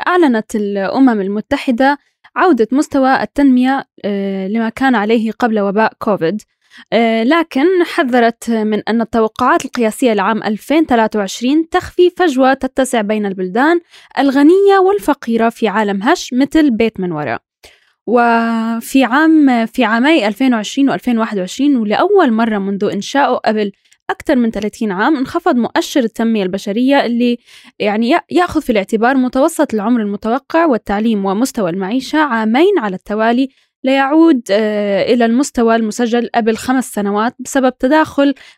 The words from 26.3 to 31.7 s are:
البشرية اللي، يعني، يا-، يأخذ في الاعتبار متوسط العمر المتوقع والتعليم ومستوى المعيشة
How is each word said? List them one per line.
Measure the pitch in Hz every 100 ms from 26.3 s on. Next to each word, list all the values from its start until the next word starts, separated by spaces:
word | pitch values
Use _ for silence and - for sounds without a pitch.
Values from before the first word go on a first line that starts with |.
| 220
البشرية | 185 190 - 202 254 277 -
اللي، | 240 240 240 _ - - _
يعني، | 202 208 233
يا-، | 330 -
يأخذ | 285 349 320
في | -
الاعتبار | 214 190 220 233 269
متوسط | 254 262 302 - 285
العمر | 220 202 247
المتوقع | 208 202 220 247 - 320 330
والتعليم | 226 - 202 220 214 196
ومستوى | 196 269 -
المعيشة | 185